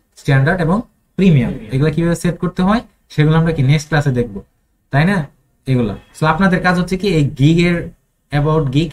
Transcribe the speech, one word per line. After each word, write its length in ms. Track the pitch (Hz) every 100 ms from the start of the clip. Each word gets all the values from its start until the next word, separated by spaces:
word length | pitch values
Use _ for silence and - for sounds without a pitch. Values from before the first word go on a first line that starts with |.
| _ -
standard 440 | - 135 135 190
এবং 200 | 160 202 - _ _ -
premium। 380 | 190 147 110 95 -
এগুলা 180 | 131 156
কিভাবে 240 | 151 170
set 240 | 165 175 170
করতে 240 | 180 -
হয় 180 | 185 226 - _ _
সেগুলো 300 | - 151 160
আমরা 140 | 165
কি 100 | 156
next 260 | 131 156 -
ক্লাসে 220 | 151 143
দেখবো, 320 | 123 117 98 - _ _ _ _
তাই 140 | 139
না? 220 | 165 202 143 _ _ _ -
এগুলা। 300 | 127 110 95 - -
So 60 | 156
আপনাদের 360 | 160 190 180
কাজ 160 | 185 180
হচ্ছে 200 | 180 185
কি 100 | 202
এই 220 | 160 139 -
গিগের 520 | 139 170 175 170 170 - _ _ _
about 400 | 143 147 156 139
gig 160 | 131 165